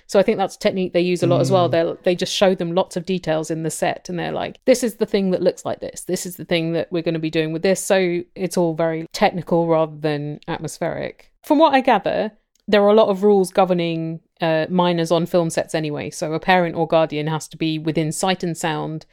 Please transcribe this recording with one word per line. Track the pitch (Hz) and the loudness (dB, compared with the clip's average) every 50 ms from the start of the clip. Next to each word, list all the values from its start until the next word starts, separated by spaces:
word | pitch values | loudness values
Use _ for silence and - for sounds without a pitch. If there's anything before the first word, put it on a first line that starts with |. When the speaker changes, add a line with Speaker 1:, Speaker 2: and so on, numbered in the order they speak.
| _ | _
Speaker 1:
So | - - 202 | 0 2 2
I | 190 | 4
think | - 214 185 | 4 2 0
that's | 196 - - | 0 -4 -4
a | - | -2
technique | - 208 190 190 180 180 - | -2 -2 -2 -2 -2 -2 0
they | 175 175 | 0 0
use | 180 180 170 175 | 0 0 0 2
a | |
lot | 143 131 - 170 | 2 2 2 2
as | - | 2
well. | 190 185 175 165 | 2 2 2 2
Speaker 2:
Mm. | 170 | 2
Speaker 1:
They'll, | 165 165 165 - - - | 2 0 0 -2 -4 -2
they | 185 175 | -2 -2
just | 175 180 - - | -2 -2 -4 0
show | - 208 185 190 | 2 2 2 2
them | - 175 170 170 | 2 -2 -2 0
lots | 185 175 - - | -2 -2 -2 -4
of | 180 165 | -8 -4
details | - 185 180 - 160 156 156 160 - | -4 -4 -4 -2 -2 -2 -2 -2 -4
in | 160 160 160 | -4 -4 -4
the | 156 | -6
set, | - - 185 160 - - - - | -4 -2 -2 -2 -2 -4 -8 -8
and | 180 170 | -8 -6
they're | 160 160 160 | -6 -4 -4
like, | - - - - _ _ | -4 -6 -6 -8 _ _
"This | 254 262 247 262 | 2 2 4 2
is | 220 - | -2 -2
the | - 214 | -4 -4
thing | - - 202 196 185 180 | -2 0 0 0 2 0
that | 175 175 | 2 2
looks | 170 - - - | 0 0 0 -4
like | 135 - - | -8 -8 -6
this. | 104 - - - - | -8 -12 -12 -10 -8
This | - 180 185 - | -6 -6 -4 -6
is | 185 180 | -8 -12
the | - - | -10 -6
thing | - 180 165 165 165 165 | -2 -2 -2 0 0 -2
that | 165 - - | -2 -4 -4
we're | 180 170 160 | -4 -4 -2
gonna | 170 160 160 | -2 -2 -2
be | 160 160 | -2 -2
doing | 160 160 156 156 160 | -2 -2 -2 -2 -2
with | 160 | 0
this." | 175 196 185 - - | 0 0 0 0 0
So | - 202 190 185 175 175 175 - - - | 0 2 2 2 0 0 -2 -6 -8 -8
it's | - 190 170 - | -8 -6 -4 0
all | 185 175 165 160 | 0 0 0 0
very | 160 165 165 160 160 165 - - | 0 -2 -2 -2 -4 -6 -8 -2
technical | - 214 190 190 180 - - 180 170 170 | 0 0 0 0 -2 -4 0 0 2 2
rather | 165 160 160 160 156 151 147 | 2 2 2 0 0 -4 -4
than | 151 156 147 143 147 147 147 - - - | -4 -4 -2 -2 -4 -6 -8 -10 -10 -8
atmospheric. | 165 - 160 151 - - 175 160 147 143 - - - _ _ _ _ _ - | -8 -8 -8 -10 -8 -6 -6 -6 -6 -6 -8 -8 -10 _ _ _ _ _ -2
From | - 302 285 | 0 4 4
what | 320 302 277 | 4 6 4
I | 262 247 | 4 4
gather, | 269 226 190 - 156 - - 196 214 - _ _ _ _ _ _ - | 4 2 2 2 0 -2 -2 -2 -4 -6 _ _ _ _ _ _ 2
there | 208 208 202 | 4 4 6
are | 208 | 6
a | 208 | 6
lot | 220 220 208 | 6 6 4
of | 196 185 202 | 2 2 4
rules | 208 208 196 185 180 | 4 6 4 4 2
governing, | - 196 190 180 180 175 170 170 165 165 165 165 165 165 _ _ _ - | 2 2 2 4 2 0 0 -2 -2 -4 -4 -6 -8 -10 _ _ _ -4
uh, | 175 165 160 160 156 - | -2 0 0 0 0 0
minors | 185 180 175 180 175 165 165 165 | 2 2 2 2 2 0 0 2
on | 175 165 170 | 2 0 0
film | - - 175 170 165 | 2 0 0 0 0
sets | - 170 - - - | 0 -4 -4 -2 -4
anyway. | 160 156 151 147 143 - - | -4 -4 -4 -6 -6 -8 -10
So | - - 175 151 156 | -8 -8 -6 -6 -6
a | 160 | -2
parent | - 185 185 185 175 165 - | 2 4 4 4 4 2 -2
or | 170 165 | -2 -2
guardian | 156 170 160 160 156 147 151 151 | 2 2 2 2 2 -2 -4 -4
has | 156 160 151 - - | -4 -4 -6 -6 -10
to | - | -8
be | - 165 160 156 156 | -6 -4 -2 -2 -2
within | 156 160 147 165 156 151 160 | -4 -2 -2 0 -2 -2 -2
sight | - - 190 185 - - | -2 -2 -2 -2 -2 -4
and | 170 160 | -6 -4
sound | - - 165 151 151 151 156 160 156 - _ | -4 -4 -4 -4 -4 -6 -6 -8 -10 -12 _